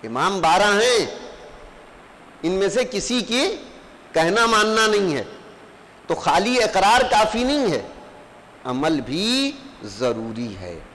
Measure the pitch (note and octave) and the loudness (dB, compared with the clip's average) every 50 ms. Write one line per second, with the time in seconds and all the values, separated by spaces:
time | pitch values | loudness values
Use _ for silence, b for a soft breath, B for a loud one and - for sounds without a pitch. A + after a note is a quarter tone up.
0 | - A2+ A2+ B2+ D3+ F#3 G3 F#3+ E3 D#3+ E3+ F#3+ G3+ G#3 G3+ G3+ A3+ B3 B3 A3 | -10 -8 -4 -2 -2 0 0 2 2 4 4 6 4 4 4 4 4 4 2 2
1 | D#3+ - - - - - - - - - - - - - - - - - - - | 0 -2 -6 -12 -14 -16 -18 -18 -20 -20 -20 -20 -20 -20 -20 -20 -20 -20 -20 -20
2 | - - - - - - - - - D#3+ F#3 F#3+ G3 F#3+ E3 A#3+ B3+ B3+ - G3 | -20 -20 -20 -20 -20 -20 -20 -6 -4 -2 -2 0 -2 0 0 0 -2 -2 -4 -6
3 | - - A#3+ B3 G#3+ - A3+ B3 D4 F#4+ G#4+ D#4+ - - - - - - - - | -4 -2 -2 -2 -2 -2 -2 -2 0 -2 -4 -6 -12 -18 -20 -20 -20 -20 -20 -20
4 | - - - E3 D#3+ E3+ F#3+ A3+ A#3 A3+ A3+ G#3+ G#3 G#3+ A3 A3+ A3 G#3+ G#3+ G#3 | -20 -4 0 0 2 2 4 2 4 4 4 2 2 2 2 2 2 4 2 2
5 | G3+ F3+ D3+ C3 G2+ - - - - - - - - - - - - - - - | 2 0 -2 -4 -6 -8 -12 -20 -20 -20 -20 -20 -20 -20 -20 -20 -20 -20 -20 -20
6 | - - D#3+ - - E3 C#3+ E3+ G3 A#3 B3 B3 A3+ G#3+ - G3 F#3+ G3+ A3+ B3+ | -6 -6 -6 -2 0 0 2 2 2 2 2 2 0 2 2 2 4 4 4 4
7 | C4 B3+ B3+ G#3+ A3 G#3+ A3+ A#3 B3 B3+ C#4+ D4 C4+ G3+ D#3 A#2 - - - - | 4 4 4 2 2 2 0 -2 0 0 0 0 0 0 0 -2 -4 -8 -16 -20
8 | - - - - - - - - - - - - - B2+ B2+ C3 C#3+ D#3+ D#3+ C#3+ | -20 -20 -20 -20 -20 -20 -20 -20 -20 -20 -20 -16 -8 -6 -4 -2 0 0 0 -2
9 | A#2+ G#2+ C3+ E3 G3+ A3+ B3 C4 C#4 C#4 C#4+ - - - - - - G#2+ G2 G2+ | -2 -4 -6 -4 -2 -2 0 0 -2 -2 -4 -8 -18 -20 -20 -16 -16 -16 -8 -2
10 | B2 B2 A#2 A2 A2+ A2+ A2 A2+ A#2+ A2+ G2+ F#2 F#2 F2+ F2 D#2+ D2+ - | -2 -2 -2 -2 -6 -8 -8 -8 -8 -8 -10 -12 -12 -12 -12 -14 -16 -20